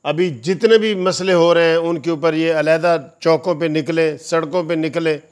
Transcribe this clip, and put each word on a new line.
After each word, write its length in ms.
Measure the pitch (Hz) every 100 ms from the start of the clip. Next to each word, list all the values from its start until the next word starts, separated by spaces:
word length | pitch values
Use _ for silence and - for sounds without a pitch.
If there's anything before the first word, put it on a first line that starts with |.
अभी 240 | 143 151 180
जितने 480 | 123 135 180 233 220
भी 180 | 214
मसले 380 | 196 185 175 185
हो 200 | 175 170
रहे 160 | 170 165
हैं 80 | 165
उनके 340 | 165 170 165
ऊपर 240 | 160 165
ये 140 | 156 165
अलहदा 680 | 156 151 160 170 165 - _
चौकों 340 | 165 160 180
पे 140 | 160 165
निकले, 480 | 156 147 160 160 143
सड़कों 460 | - 165 156 180
पे 120 | 165
निकले। 460 | 165 156 170 165 147 _